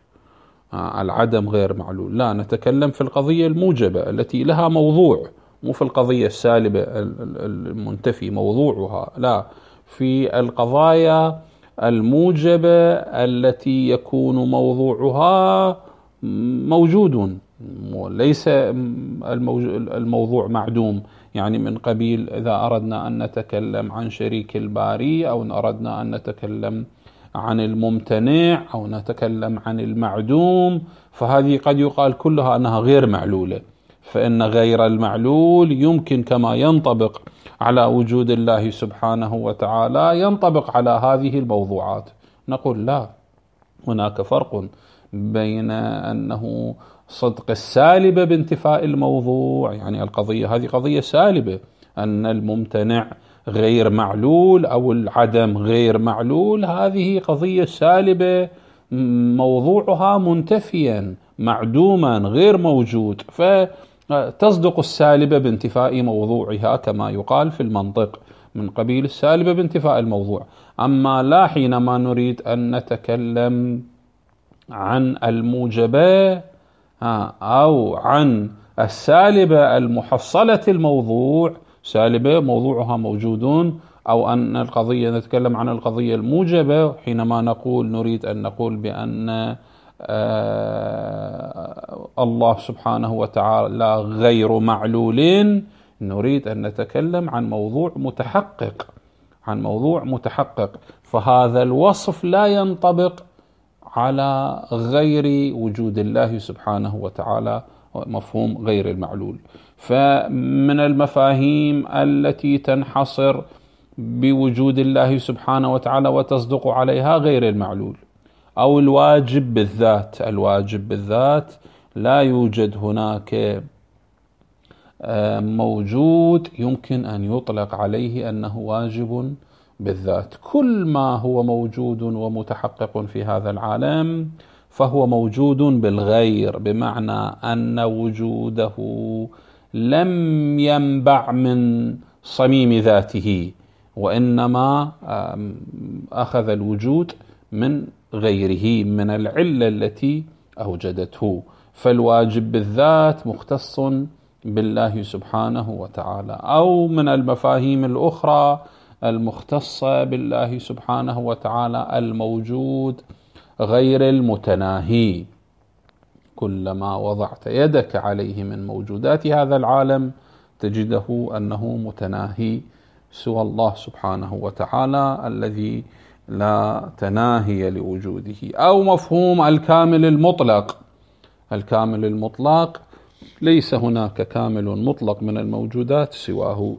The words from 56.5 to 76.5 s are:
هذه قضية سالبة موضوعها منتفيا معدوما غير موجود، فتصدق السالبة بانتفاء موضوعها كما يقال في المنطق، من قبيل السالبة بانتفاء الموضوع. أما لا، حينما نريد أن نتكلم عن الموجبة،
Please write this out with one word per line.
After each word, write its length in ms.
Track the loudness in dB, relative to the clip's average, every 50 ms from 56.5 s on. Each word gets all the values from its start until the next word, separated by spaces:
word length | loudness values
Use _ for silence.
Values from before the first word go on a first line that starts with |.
| 2 0 0
هذه 540 | -2 0 0 0 0 0 0 0 0 0 -2
قضية 460 | -2 -2 -2 0 0 0 0 0 0
سالبة 840 | 0 0 2 4 4 6 6 4 4 2 4 2 2 2 2 0 -2 -6 -14 -20 -20 _ _ _ -6 -2 -2 0 2 2 2 4 4 4
موضوعها 800 | 4 4 4 4 4 4 4 2 2 2 2 0 2 2 2 2 2
منتفيا 960 | 2 2 2 2 2 0 0 0 0 -2 -2 0 0 0 0 -2 -4 -6 -10 -12 _ _ _ -4
معدوما 800 | -2 -2 -2 -2 -2 0 2 4 4 4 4 4 2 2 2 0
غير 400 | 0 0 2 4 6 6 6 4
موجود، 640 | 4 2 2 2 2 0 0 -2 -2 -2 -4 -6 -10 -10
فتصدق 1500 | -4 0 2 4 4 4 2 0 -4 -10 -20 -20 _ _ _ -2 -2 -2 -2 -2 -2 2 4 4 4 4 2 2 2 0
السالبة 600 | -2 -2 0 4 4 6 6 6 6 4 4 2
بانتفاء 640 | 2 2 0 -2 -4 -2 0 0 0 0 0 0
موضوعها 720 | 0 0 0 0 0 0 0 0 -2 -4 -4 -2 0 0 0
كما 340 | 0 -2 -2 -4 -2 -4 -4
يقال 400 | -4 -6 -2 0 2 2 2 0
في 120 | -2 -4
المنطق، 560 | -4 -2 -2 -2 -4 -2 -2 -2 -2 -2 -4 -10 -20 -20 -20 -20 _ _ -12
من 160 | -10 -10 -8
قبيل 340 | -6 -4 -2 -2 -2 -2 -2
السالبة 480 | -4 -4 0 2 2 2 4 2 2
بانتفاء 460 | 2 0 0 0 -2 0 0 2 2 2
الموضوع. 480 | 0 0 -2 -2 -2 -4 -4 -6 -8 -12 _ _ -20 -12 _ -2
أما 420 | 0 2 2 2 2 2 2 2
لا، 240 | 2 4 4 6 4
حينما 520 | 4 2 0 0 2 2 2 0 0 0 0
نريد 440 | 0 0 0 0 0 -2 -2 -4
أن 340 | -4 -4 -2 -2 -2 -2 -2
نتكلم 1080 | -4 -4 -4 -6 -6 -4 -4 -4 -2 -2 -2 -2 0 0 0 0 0 -2 -2 -4 -6 -8 -12 _ _ _ _ _ _ _ _ _ _ _ _ _ _ _ -14
عن 460 | -10 -6 -2 0 0 2 0 0 -2 -2 -2
الموجبة، 1200 | -2 0 0 0 0 0 0 -2 -2 0 2 2 4 4 6 6 6 6 6 6 4 2 0 -6 -12